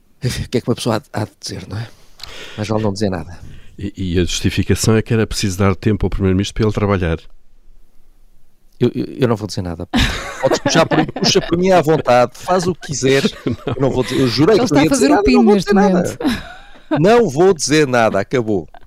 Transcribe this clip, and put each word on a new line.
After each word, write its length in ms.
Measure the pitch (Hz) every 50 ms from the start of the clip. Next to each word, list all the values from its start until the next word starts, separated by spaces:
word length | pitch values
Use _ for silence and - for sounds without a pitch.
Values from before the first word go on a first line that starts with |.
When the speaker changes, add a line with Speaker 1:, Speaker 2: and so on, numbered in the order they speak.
| _ _ _ - -
Speaker 1:
Enfim, 200 | 120 - - -
o 60 | -
que 100 | - 117
é 20 |
que 80 | - 131
uma 60 | 113
pessoa 280 | - - 123 110 107 - -
há, 100 | - 104
há 40 | 107
de 60 | - _ _
dizer, 260 | - - - - -
não 100 | - 95
é? 120 | 107 117 - - _ - - - - - - - - - - -
Mas 100 | 110 107
vale 160 | 101 110 110 110
não 100 | 104 98
dizer 160 | 95 107 95
nada. 300 | 92 82 78 85 - - - - - - - - -
Speaker 2:
E, 160 | - 98 101 - - 95 90 85
e 60 | 90
a 40 | 87
justificação 720 | - - - - 95 - - 92 - - - - 117 110
é 60 | 110
que 120 | 104 - 120
era 120 | 113 107
preciso 320 | - - - - 101 87
dar 180 | 95 101 98 92
tempo 300 | - - 110 104 92 -
ao 40 | 92
Primeiro-Ministro 420 | - - 98 95 95 92 101 - -
para 100 | - 110
ele 100 | 107 -
trabalhar. 460 | - 104 101 101 90 90 82 82 - - - - - - - - - - - - - - - - - - - - _ - - - - - - - _ _ - _ -
Speaker 1:
Eu, 120 | 120 120 -
eu, 120 | 123 -
eu 220 | - - - 131
não 80 | 117 117
vou 120 | 101 107
dizer 160 | 92 - 104 92
nada. 240 | 87 85 85 87 - - 247 - - - - - - - -
Podes 200 | - - - -
puxar 260 | - - - 165 160
por, 200 | - 147 160 - -
puxa 300 | - - 196 233 - 185
por 160 | - - 170
mim 140 | 175 180 190
à 100 | 185 175
vontade, 520 | 143 151 160 147 - 127 120 123 123 120 -
faz 320 | - - - 180 190 170
o 80 | 185 170
que 120 | - -
quiseres. 440 | - 143 104 127 135 135 135 165 220 - -
Speaker 2:
<laughs> 40 | -
Não. 140 | 135 113 - -
Speaker 1:
Eu 160 | 143 117 -
não 80 | 139 135
vou 140 | 117 127 127
dizer, 160 | - 131 135
eu 80 | 135
jurei 280 | 123 110 123 156 208 220
Speaker 3:
Ele 100 | 185 254
Speaker 1:
que 80 | - -
não 60 | 285
Speaker 3:
está 0 |
a 40 | 294
Speaker 1:
ia 60 | 320
dizer 60 | 277
Speaker 3:
fazer 120 | 247 254
o 80 | 285 -
Speaker 1:
nada, 80 | 415 403
Speaker 3:
pino 140 | 427 247
Speaker 1:
não 80 | 240 233
vou 80 | 214 208
Speaker 3:
neste 180 | 196 - 403 403
Speaker 1:
dizer 80 | 196
nada. 360 | 202 190 185 180 - 110 110 -
Speaker 3:
momento. 380 | - 277 220 190 - - - - - - - - - - 311 160
Speaker 1:
Não 280 | 156 202 233 240 233 160
vou 240 | 127 147 180 196 190
dizer 340 | 151 - 127 147 156 151
nada, 320 | 131 123 120 113 107 95 98
acabou. 500 | 101 - - 127 113 110 104 90 76 - - - -